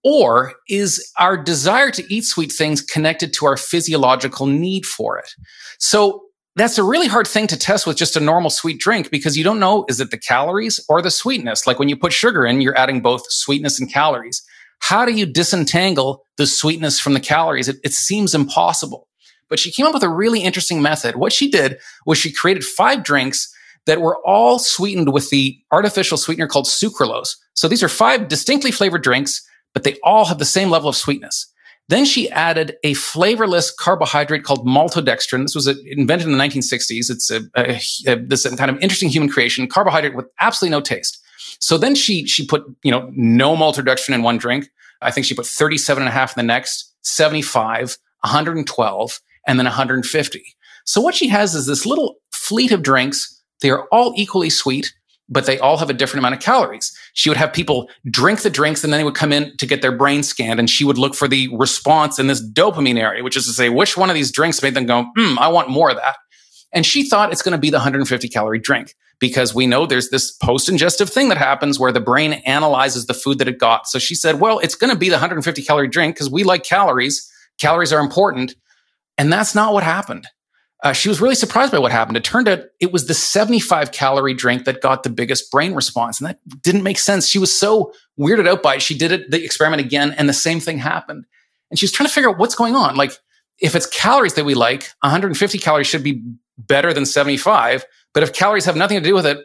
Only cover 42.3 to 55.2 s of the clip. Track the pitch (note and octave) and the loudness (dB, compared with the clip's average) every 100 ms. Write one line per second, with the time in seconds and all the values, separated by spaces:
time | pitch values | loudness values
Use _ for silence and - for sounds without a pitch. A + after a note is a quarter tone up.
42.3 | - C3+ D3+ C#3 - C#3 B2 C3 C3+ A#2 | -4 0 -4 -4 -4 -2 -2 -4 -2 2
43.3 | A#2 C#3 D#3+ D#3 C#3 C3 C3 - B2+ A#2 | 4 4 4 2 2 0 0 0 0 0
44.3 | A#2 A#2+ C3 C#3 _ - _ B2+ C#3 B2+ | 0 -2 -4 -6 _ -20 _ -4 -2 -4
45.3 | - A#2+ - D3+ D#3 - C3+ C3 B2+ C3 | -4 -6 0 0 0 0 0 0 0 -2
46.3 | - A#2 A#2+ - - - _ - - D#3 | -2 0 0 -2 -10 -12 _ -8 2 2
47.3 | D3+ - B2 A2 A2+ B2 - _ _ A#2+ | 2 -2 -2 0 -4 -6 -10 _ _ -2
48.3 | D3 D#3 E3 D3 - A2 G2 A#2 - _ | 0 0 -4 -4 -2 -2 -2 -6 -8 _
49.3 | _ - B2+ B2+ A#2 B2+ C3 B2 D#3 C#3+ | _ -2 0 0 0 -2 -2 -2 -2 -4
50.3 | - - _ _ - - G#3 D4+ F4+ C#4 | -8 -18 _ _ -14 -2 0 0 0 2
51.3 | G3+ G#3 D#3+ C3+ C#3+ G#3+ D4 C4+ - _ | 2 2 0 -2 -2 -2 -2 -2 -6 _
52.3 | - - A3 B3+ G3+ C3+ C3 C3 C#3 - | -10 -4 0 2 2 2 2 2 -4 -8
53.3 | _ _ _ C3+ - - A3+ A#3+ A#3 G3+ | _ _ _ 0 0 2 2 2 0 -2
54.3 | F#3+ D#3+ - C#3 C3+ C#3 _ _ _ | 0 0 -2 -2 -4 -6 _ _ _